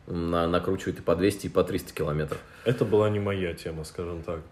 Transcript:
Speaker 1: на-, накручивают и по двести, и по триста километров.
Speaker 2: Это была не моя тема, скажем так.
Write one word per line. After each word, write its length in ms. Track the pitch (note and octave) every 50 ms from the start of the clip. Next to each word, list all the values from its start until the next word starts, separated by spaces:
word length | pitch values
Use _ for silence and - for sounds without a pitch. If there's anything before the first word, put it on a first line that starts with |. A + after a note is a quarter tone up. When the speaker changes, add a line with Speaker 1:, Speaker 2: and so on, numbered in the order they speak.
| -
Speaker 1:
на-, 400 | - F2+ E2+ E2+ E2+ E2+ E2+ E2+ E2+
накручивают 500 | F2+ F2 F2 F#2+ F#2+ F#2 - G2 E2 -
и 40 |
по 120 | - - E2+
двести, 320 | F2 F#2 G2+ G2 - -
и 40 | E2+
по 120 | - F#2
триста 300 | F2+ F2+ F#2 F2+ - -
километров. 460 | - - D#2+ D#2 D2 D2+ D2+ C#2+ - - - - - - -
Speaker 2:
Это 220 | A2+ B2 - A#2+
была 240 | G#2 G#2+ G#2 G#2+ G#2
не 100 | G#2 G#2
моя 320 | G2+ G2+ G2+ G2 F#2 E2+
тема, 320 | E2+ - - F2 D#2+ D#2+ D#2
скажем 380 | - - - F2 E2+ F2 E2
так. 180 | D#2 - E2+ D#2 D2+ -